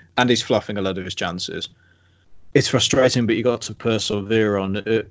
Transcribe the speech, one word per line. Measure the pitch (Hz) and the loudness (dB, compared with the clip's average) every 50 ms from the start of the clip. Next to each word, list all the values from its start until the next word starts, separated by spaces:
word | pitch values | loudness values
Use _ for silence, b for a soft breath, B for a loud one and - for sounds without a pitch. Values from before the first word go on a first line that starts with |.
| b b b - | b b b 2
and | 123 123 | 4 4
he's | 123 110 - | 4 2 2
fluffing | - 123 107 - - 107 101 | 2 0 0 0 -2 -6 -4
a | |
load | 95 95 95 95 | -2 -2 -4 -4
of | 90 | -6
his | 92 - | -8 -8
chances. | - 98 87 85 92 - - 82 82 - - - _ _ _ _ _ _ _ _ _ _ - - - - - - | -6 -6 -4 -4 -6 -8 -8 -8 -8 -10 -10 -14 _ _ _ _ _ _ _ _ _ _ -20 -20 -20 -10 0 2
It's | 135 131 - | 2 2 2
frustrating, | - 123 - - - 135 127 127 - 131 120 | 2 0 2 2 2 4 4 4 4 2 0
but | 107 113 101 | 2 0 0
you | 113 | 2
got | 123 120 113 | 0 0 -2
to | - - 110 | -4 -10 -12
persevere | - - 117 113 104 - - 107 104 98 101 113 110 110 104 101 98 | -6 -2 -2 0 0 -2 -2 -4 -4 -2 0 2 2 2 2 2 0
on. | 95 95 98 104 | 0 -2 -2 -4
Uh, | 101 107 113 110 104 - | -2 0 0 0 -2 -4